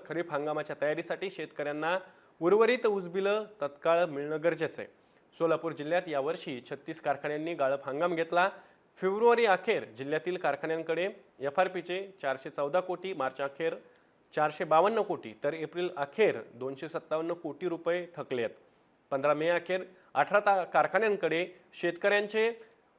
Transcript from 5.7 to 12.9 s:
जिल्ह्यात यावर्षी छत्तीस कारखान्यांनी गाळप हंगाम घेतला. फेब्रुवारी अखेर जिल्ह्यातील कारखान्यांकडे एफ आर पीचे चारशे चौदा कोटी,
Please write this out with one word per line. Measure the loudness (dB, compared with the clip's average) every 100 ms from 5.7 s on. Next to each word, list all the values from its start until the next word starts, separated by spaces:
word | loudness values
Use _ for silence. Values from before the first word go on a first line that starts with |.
जिल्ह्यात | -6 0 0 0
यावर्षी | -2 -2 -4 -6 -10 -10
छत्तीस | -12 -10 -6
कारखान्यांनी | -2 -2 -2 -4 -4
गाळप | 0 0 0 -4
हंगाम | -2 0 0
घेतला. | 0 2 2 0 -20 _ _ -4
फेब्रुवारी | -2 4 4 6 4
अखेर | 4 2 -2
जिल्ह्यातील | -2 -10 -4 -2 -2 -2
कारखान्यांकडे | -2 -2 -2 -4 -2 -2 -2 -6 _ -6
एफ | -4 2
आर | 0
पीचे | 0 -6 -8 -8 -6
चारशे | -4 -4 -8
चौदा | -6 0 0
कोटी, | -2